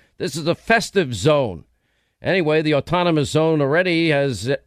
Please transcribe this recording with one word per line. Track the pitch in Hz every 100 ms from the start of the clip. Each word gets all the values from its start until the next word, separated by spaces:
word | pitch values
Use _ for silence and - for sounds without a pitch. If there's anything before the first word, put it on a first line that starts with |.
| _ -
This | 170 147
is | 156
a |
festive | 151 - 233 - 196 139
zone. | 101 139 147 117 85 - _ _ _ _ _
Anyway, | - 185 151 156
the | 151
autonomous | 143 - 175 175 156 127
zone | 151 160 156
already | 139 165 185 165 165
has | 143 139 104 117 139